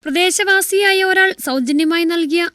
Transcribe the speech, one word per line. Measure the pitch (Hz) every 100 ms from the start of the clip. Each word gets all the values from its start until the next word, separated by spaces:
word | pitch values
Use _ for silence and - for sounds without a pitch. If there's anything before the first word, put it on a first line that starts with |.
| 302
പ്രദേശവാസിയായ | 285 359 370 392 392 370 381 403 381
ഒരാൾ | 381 381 381 - -
സൗജന്യമായി | 262 247 294 320 339
നൽകിയ | 330 339 320 330 339